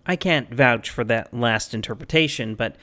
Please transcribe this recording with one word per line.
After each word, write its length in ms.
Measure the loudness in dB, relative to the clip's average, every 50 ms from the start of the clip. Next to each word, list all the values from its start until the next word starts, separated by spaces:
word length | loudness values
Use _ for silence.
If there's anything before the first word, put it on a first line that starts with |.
| -4
I 100 | -4 -2
can't 380 | 0 2 2 2 0 0 0 2
vouch 360 | 4 4 6 4 2 0 -4
for 140 | -4 -4 0
that 300 | 0 0 0 -2 -4 -4
last 400 | 0 0 2 2 0 -2 -4 -6
interpretation, 840 | -6 -6 -6 -8 -10 -6 0 2 2 2 2 0 -4 -6 -6 -4
but 200 | -4 -4 -4 -6 -8